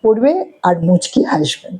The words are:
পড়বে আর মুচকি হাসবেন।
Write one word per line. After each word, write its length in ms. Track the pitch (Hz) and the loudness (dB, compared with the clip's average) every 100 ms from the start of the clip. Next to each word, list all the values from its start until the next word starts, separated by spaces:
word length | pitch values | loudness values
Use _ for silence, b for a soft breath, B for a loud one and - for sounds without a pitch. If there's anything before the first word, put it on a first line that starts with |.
পড়বে 480 | 220 220 262 359 381 _ | 2 2 2 0 -6 _
আর 180 | 185 170 | -2 0
মুচকি 420 | 165 180 - 247 | 2 2 2 -2
হাসবেন। 540 | 262 269 214 - - 185 | 0 -2 -2 -6 -14 -16